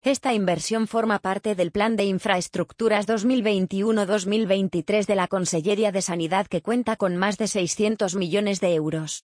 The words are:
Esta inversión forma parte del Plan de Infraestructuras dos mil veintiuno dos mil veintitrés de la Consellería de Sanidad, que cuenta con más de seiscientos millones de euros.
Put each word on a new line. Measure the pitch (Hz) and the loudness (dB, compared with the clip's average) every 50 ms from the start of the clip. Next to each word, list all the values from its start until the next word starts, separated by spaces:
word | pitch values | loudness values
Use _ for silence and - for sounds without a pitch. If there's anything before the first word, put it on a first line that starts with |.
Esta | _ 262 277 - - 269 | _ 0 0 0 0 0
inversión | 240 214 196 180 175 156 - - 220 226 220 | 0 2 2 2 0 0 -2 -2 -2 -2 -2
forma | 208 - 226 220 220 208 196 | 0 0 0 0 2 0 0
parte | - 190 190 196 _ 220 208 | 0 -2 -4 -2 _ -2 0
del | 180 180 170 | 0 -2 -2
Plan | - 202 208 226 233 | 0 0 0 2 2
de | 208 202 | 2 0
Infraestructuras | 196 190 185 - 208 196 180 - - - 180 170 - - _ 226 226 214 202 208 | 0 0 0 0 0 0 0 -2 -4 -4 -4 -4 -4 -4 _ 0 2 2 2 2
dos | 202 226 220 196 | 0 -2 0 2
mil | 247 262 254 | 2 2 2
veintiuno | 202 220 208 190 185 175 - 190 196 226 220 214 202 | 2 2 2 2 0 0 -2 -2 0 2 2 2 2
dos | 180 208 214 180 | 2 0 0 0
mil | 190 208 220 220 | 0 0 0 2
veintitrés | 185 190 196 196 180 - 175 156 - 208 214 202 | 2 2 0 0 0 -2 -2 -2 0 0 0 2
de | - 208 | 2 0
la | 196 180 175 | 0 0 0
Consellería | - 190 180 - - 165 151 196 208 202 220 208 | 0 -2 -2 0 -2 -2 0 0 0 2 2 0
de | 185 196 | 0 -2
Sanidad, | 180 - 175 170 165 156 175 190 208 | -2 -2 -2 -2 -2 0 0 0 -2
que | - - 170 | 0 -4 -4
cuenta | - - 226 247 240 - 220 | -2 0 -2 0 0 -2 -2
con | - 208 185 180 175 | 0 0 -2 0 0
más | 190 202 202 | 0 -2 0
de | - 220 202 | -2 -4 -2
seiscientos | - 208 180 165 - - 208 214 220 214 214 185 165 | -2 -2 -2 -2 0 0 0 0 2 0 -2 -2 0
millones | 202 185 170 156 202 214 202 196 180 | -2 -2 -2 0 0 0 0 -2 0
de | - 180 175 | 0 0 2
euros. | 160 151 156 165 156 156 151 - - _ _ | 2 0 -2 -4 -4 -6 -6 -8 -12 _ _